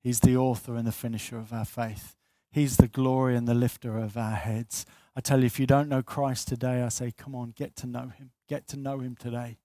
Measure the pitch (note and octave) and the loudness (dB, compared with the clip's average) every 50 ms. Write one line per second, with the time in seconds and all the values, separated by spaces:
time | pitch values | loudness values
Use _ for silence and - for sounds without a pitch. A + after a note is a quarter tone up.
0 | _ B2 B2 A#2 - C3 B2+ B2+ C3 C3 A#2+ A2 - - A#2+ A#2 A#2 A2+ G#2+ - | _ 0 2 6 6 6 6 6 4 2 0 -2 -4 -6 -4 -2 -2 -2 -2 -4
1 | - A#2 A2+ G#2+ - - B2 A2+ A2+ G#2+ A#2 A2+ G#2+ - - - A#2 A2 G#2 - | -6 -6 -6 -6 -8 -8 -10 -12 -10 -8 -6 -6 -6 -6 -4 -6 -6 -6 -6 -12
2 | - - - _ _ _ _ _ _ _ - D3 D3 C3+ B2+ - C3+ A2+ - C3+ | -14 -16 -20 _ _ _ _ _ _ _ 0 2 2 4 8 8 8 8 6 0
3 | C3 C3 C3 C3 C3 B2+ B2 A#2+ A#2+ A#2+ A#2+ A#2+ B2 A#2 - - - A#2+ A2 A2 | 2 2 4 4 2 2 2 2 2 2 2 4 4 2 0 -4 -8 -6 -4 -4
4 | A2 G#2 G2+ A#2 A2+ A2 A2 F#2+ E2 A2+ A2 A2 A#2 _ - - - - - _ | -4 -4 -4 -4 -4 -2 -2 -2 -2 -2 -4 -4 -4 _ -10 -12 -12 -12 -20 _
5 | _ _ _ C3 - - C#3 C3+ B2+ A#2+ - - C3+ B2 C#3 C#3 D3 D3 C#3 C3 | _ _ _ -8 0 4 4 4 4 2 2 0 4 4 4 4 4 2 -2 -2
6 | B2 - - D3 C#3 C3+ B2+ A2+ - - C3+ A#2 B2+ B2+ B2 B2 B2 A#2 - - | -2 -4 -4 -2 -2 -2 -2 -4 -6 -6 -6 -4 -2 -2 0 0 -2 -2 -4 -6
7 | B2+ A#2+ A#2 - - C3 C#3 B2 A#2+ A#2 A2+ - C#3+ - _ - - B2+ A#2+ A#2+ | -6 -8 -8 -10 -14 -12 -10 -10 -10 -10 -10 -12 -12 -12 _ -12 -12 -10 -10 -10
8 | B2+ B2+ A2 - C3+ B2+ _ _ _ _ D3 C#3+ _ - - C#3+ C3+ C#3 C#3 C3+ | -10 -12 -16 -18 -20 -20 _ _ _ _ -10 -10 _ -12 -12 -8 -6 -6 -6 -6
9 | B2+ B2+ A#2+ _ - B2 A#2 A#2+ A#2+ A#2 A2+ _ | -6 -8 -10 _ -8 -8 -6 -6 -8 -10 -12 _